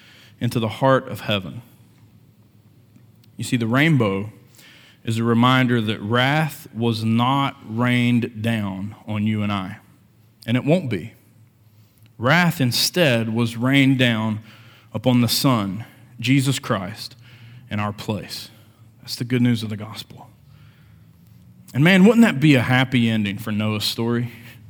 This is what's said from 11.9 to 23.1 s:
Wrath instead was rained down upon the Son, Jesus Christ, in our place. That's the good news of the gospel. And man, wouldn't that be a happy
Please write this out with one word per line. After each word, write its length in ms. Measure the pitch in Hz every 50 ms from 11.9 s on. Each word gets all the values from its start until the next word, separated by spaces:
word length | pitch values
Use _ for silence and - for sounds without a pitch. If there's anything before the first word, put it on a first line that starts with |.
| _ _ - - _ -
Wrath 420 | 110 127 156 175 180 170 - -
instead 760 | 135 120 117 - - - - 180 170 143 120 113 113 113 110
was 220 | 117 117 113 117
rained 420 | 113 117 131 135 139 135 135 135 123
down 420 | 127 120 113 107 110 110 107 110 - - - - - - - - _ _ -
upon 280 | 110 - 131 123 123 120
the 60 | 113
Son, 560 | - - - 139 127 110 101 98 92 110 113 - - - - - - -
Jesus 400 | 113 120 135 143 127 139 131 -
Christ, 560 | - - 123 98 92 90 107 - - - - - - - - - - - - - - -
in 120 | 107 104
our 120 | 104 104 101
place. 560 | - - - 107 90 - - - - - - - - - _ _ _ - - _ -
That's 160 | - - -
the 80 | - 127
good 180 | 117 127 123 120
news 220 | 123 120 107 110
of 60 | 107
the 60 | 110
gospel. 520 | 98 104 110 110 - - - - - - - - _ _ _ - - - - _ _ - - - - - _ _ _ - - - - - - - - - - -
And 80 | 123 147
man, 220 | 175 196 185 185
wouldn't 180 | 220 233 233 233
that 160 | 208 156 139
be 160 | 143 156 143
a 80 | 123 113
happy 480 | 110 127 127 131 123 135 127 117 113